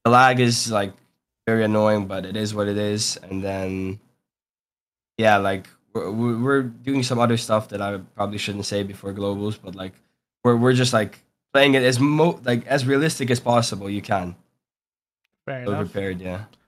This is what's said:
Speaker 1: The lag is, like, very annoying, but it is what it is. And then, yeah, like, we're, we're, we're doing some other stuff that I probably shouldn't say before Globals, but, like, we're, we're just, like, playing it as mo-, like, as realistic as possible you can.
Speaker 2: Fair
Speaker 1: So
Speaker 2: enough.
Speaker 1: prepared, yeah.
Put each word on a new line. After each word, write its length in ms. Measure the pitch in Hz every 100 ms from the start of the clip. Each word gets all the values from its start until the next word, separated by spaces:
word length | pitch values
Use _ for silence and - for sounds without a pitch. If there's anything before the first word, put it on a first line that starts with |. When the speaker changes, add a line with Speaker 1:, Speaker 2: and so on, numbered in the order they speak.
Speaker 1:
The 60 | 117
lag 260 | 123 131 127
is, 320 | 120 117 117
like, 220 | 107 101 - _ _ _ _ -
very 160 | 113
annoying, 420 | 107 107 107 107 98
but 180 | 95
it 120 | 92 107
is 180 | 107
what 140 | 107 101
it 100 | 101
is. 400 | 104 104 - -
And 180 | 92 95
then, 560 | 98 98 95 95 95 98 _ _ _ _ _ _ _ _ _ _ _ -
yeah, 220 | 110 101
like, 300 | 98 95 - _ _
we're, 200 | 113 85
we're, 260 | 110 120 117
we're 240 | 127 139
doing 400 | 123 117 123 135
some 160 | 123 120
other 180 | 117 113
stuff 340 | - 107 107
that 120 | 101
I 160 | 101 98 92
probably 240 | - 101 104
shouldn't 280 | - 101 98
say 180 | 104
before 280 | 101 101 98
Globals, 460 | 98 101 101 104 107
but, 140 | 95
like, 200 | 92 95 - _ _ _ _
we're, 100 | 120
we're 200 | 117 127
just, 180 | 127 127
like, 320 | 113 107 - _ _ _
playing 200 | 139 139
it 80 | 135
as 160 | 127 123
mo-, 400 | 143 151 170 170
like, 220 | 123 120 113
as 180 | 139
realistic 460 | 127 139 156 160 127
as 100 | 123
possible 480 | 120 120 117 98 98
you 140 | 101
can. 340 | - 101 90 87 _ _ _ _ _ _ _ _ _ _ -
Speaker 2:
Fair 180 | 131
Speaker 1:
So 80 | 120
Speaker 2:
enough. 200 | 101 95
Speaker 1:
prepared, 280 | 101 98 90
yeah. 240 | 92 92 107 _